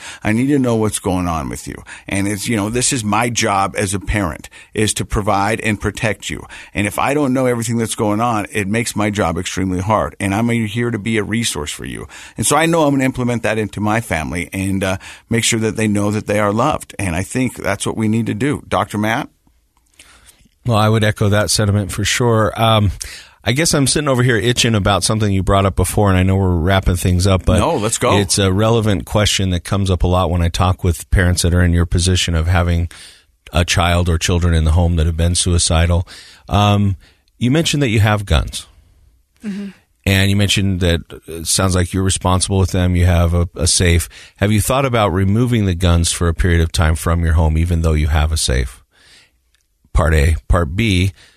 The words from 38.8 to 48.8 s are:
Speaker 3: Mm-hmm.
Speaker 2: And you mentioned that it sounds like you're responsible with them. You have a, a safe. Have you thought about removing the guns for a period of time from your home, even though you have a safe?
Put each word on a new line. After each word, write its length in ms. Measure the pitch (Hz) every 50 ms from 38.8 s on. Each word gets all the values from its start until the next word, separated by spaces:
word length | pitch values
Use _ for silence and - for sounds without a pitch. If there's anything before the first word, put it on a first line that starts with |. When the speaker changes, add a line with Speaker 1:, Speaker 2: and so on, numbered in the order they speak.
| _ _ _ _ _ _ _ _ _ _ _ _ -
Speaker 3:
Mm-hmm. 240 | 208 185 202 202 196 - _ _ _ _ _ -
Speaker 2:
And 260 | - 95 95 95 98
you 60 | 98
mentioned 440 | 101 101 95 - 107 95 98 95 87
that 200 | 92 85 85 82 - _ - - _ -
it 180 | 82 85 82
sounds 280 | - - - 95 95 90
like 160 | 90 87 -
you're 100 | - 95
responsible 560 | 95 95 - - - 92 92 92 - - 98 95
with 120 | 92 -
them. 240 | - 92 90 90 90
You 100 | 87 85
have 280 | 90 87 82 87 82 85
a, 140 | 87 87 87 -
a 120 | - 80 87
safe. 400 | - - 95 87 85 85 - - - - - - _
Have 140 | - 98 104
you 80 | 107 104
thought 240 | - - 127 135 139
about 280 | 131 120 113 104 95
removing 540 | 80 95 98 95 101 113 127 120 123 110 101
the 80 | 95 87
guns 360 | 85 90 87 85 85 82 -
for 140 | - - 87 85
a 60 | 82
period 260 | - - 90 85 82
of 100 | 82 80
time 220 | - - 82 78 78
from 280 | - - 85 85 85 85
your 100 | 80 80
home, 220 | 82 80 78 78 80
even 240 | 82 87 87 82
though 100 | 82 80
you 140 | 78 76 76 73
have 220 | 73 76 76 78
a 40 | 78
safe? 480 | - - - 62 64 62 - - -